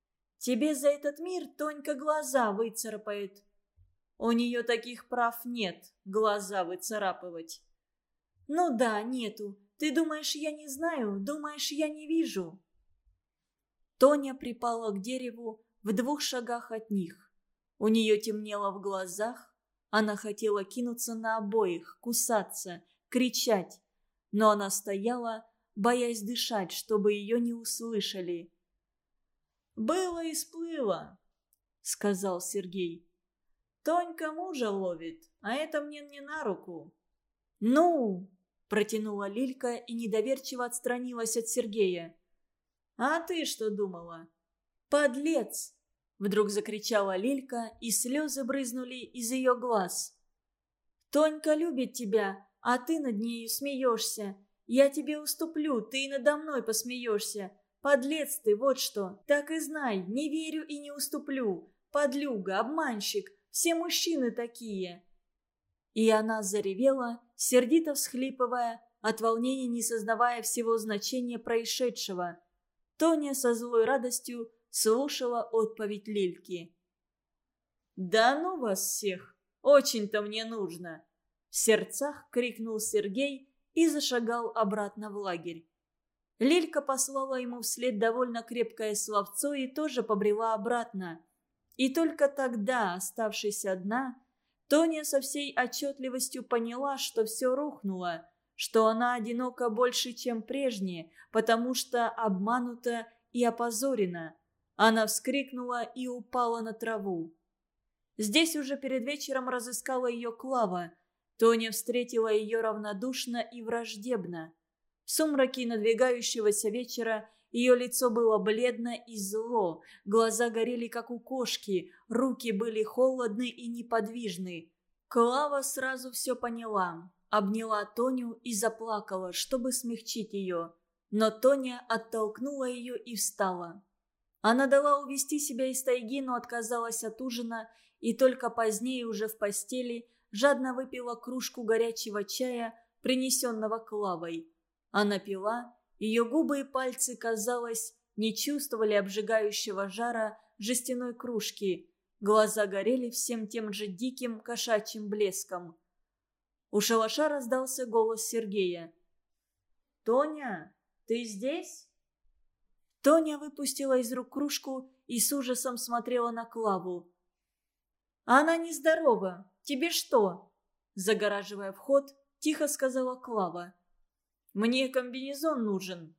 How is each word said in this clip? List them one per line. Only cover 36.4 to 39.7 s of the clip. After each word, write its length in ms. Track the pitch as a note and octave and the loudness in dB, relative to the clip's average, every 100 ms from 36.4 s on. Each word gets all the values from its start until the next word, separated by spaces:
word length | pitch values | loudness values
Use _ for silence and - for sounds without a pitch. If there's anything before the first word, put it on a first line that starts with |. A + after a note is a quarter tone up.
руку». 500 | C4+ F3+ - E3 D#3 _ _ _ _ _ _ _ | -4 -4 -8 -14 -16 _ _ _ _ _ _ _
«Ну?» 720 | G#3+ C4+ F4 E4 A3+ F#3 F#3+ _ _ _ _ | 4 6 6 6 2 -2 -8 _ _ _ _
Протянула 600 | G#3 G#3 A3 G#3+ G#3 G3+ | 0 0 0 -4 -4 -6
Лилька 460 | G3+ C4 C4 B3 | -4 -4 -4 -4